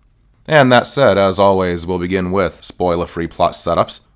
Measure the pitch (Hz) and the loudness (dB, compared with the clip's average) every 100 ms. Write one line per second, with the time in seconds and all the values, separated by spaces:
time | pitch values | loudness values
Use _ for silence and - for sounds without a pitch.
0 | _ _ _ _ - 156 131 123 - 143 | _ _ _ _ 0 2 4 4 2 2
1 | 127 98 98 92 98 95 92 87 82 90 | 2 4 2 2 2 2 0 -4 -4 -4
2 | 90 92 90 98 85 - - - 90 85 | -2 -2 -2 -2 -2 -4 -12 -4 -2 -2
3 | 85 87 82 - 85 - 85 85 - - | -4 -6 -8 -2 -2 -2 -2 -2 -2 -6
4 | _ | _